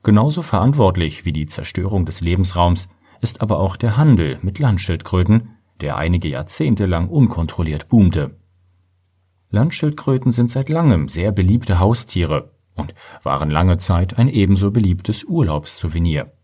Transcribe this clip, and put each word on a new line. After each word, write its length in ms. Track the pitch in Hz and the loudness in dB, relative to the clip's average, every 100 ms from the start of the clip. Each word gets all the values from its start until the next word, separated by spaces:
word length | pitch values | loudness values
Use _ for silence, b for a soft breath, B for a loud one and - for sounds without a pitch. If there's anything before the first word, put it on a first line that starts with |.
Genauso 400 | - 104 131 165 | 4 4 4 -2
verantwortlich 840 | 160 101 117 143 98 90 78 - | -4 0 2 4 2 2 -4 -4
wie 80 | 87 | -6
die 120 | 76 | -4
Zerstörung 600 | 76 - - - 95 98 | -6 -8 -8 -6 -2 -2
des 160 | 85 - | -2 -4
Lebensraums 680 | 87 92 90 90 87 87 - b b b | -2 0 0 2 2 2 -4 b b b
ist 200 | 120 - | -8 -4
aber 180 | 110 85 | -2 0
auch 160 | 95 | -2
der 220 | - 117 110 | -2 -2 2
Handel 420 | 151 104 76 - | 4 4 2 -4
mit 180 | 95 95 | -6 -2
Landschildkröten, 920 | 139 92 - 82 - 92 90 113 117 - _ _ | 0 0 -2 -6 -2 0 4 2 0 -20 _ _
der 160 | 73 60 | -8 -4
einige 320 | 80 90 82 | -2 -2 -2
Jahrzehnte 560 | 65 - - 151 101 | -8 -8 -4 -2 0
lang 240 | 98 82 87 | 0 -2 0
unkontrolliert 800 | 156 123 - 82 - 80 73 - | 2 2 2 -6 -4 -4 -6 2
boomte. 480 | 117 92 85 71 - _ _ _ _ _ _ _ _ _ _ _ | 4 4 2 -4 -10 _ _ _ _ _ _ _ _ _ _ _
Landschildkröten 800 | 101 151 - 151 147 - 131 127 | 0 0 0 -4 -4 -2 0 0
sind 180 | 120 120 | 0 0
seit 180 | 135 135 | -2 -2
langem 400 | 160 160 90 69 | 2 4 2 0
sehr 240 | 85 95 | -2 -2
beliebte 480 | 98 90 120 - 92 | 2 2 2 2 2
Haustiere 760 | 95 117 - 90 80 73 - _ _ | 2 0 -2 -4 -2 -2 -6 _ _
und 220 | - - B B B | -12 -12 B B B
waren 300 | - 69 76 | -4 -2 0
lange 260 | 76 90 95 | 2 2 2
Zeit 400 | - 85 92 - | 0 0 0 0
ein 100 | 135 | 0
ebenso 440 | 110 98 98 101 | 2 2 2 2
beliebtes 540 | 113 98 90 - 104 | 2 0 0 -4 -8
Urlaubssouvenir. 1080 | - 170 98 76 - - 85 85 85 73 60 _ | -4 -2 0 -2 -6 -8 -6 -2 -2 -2 -6 _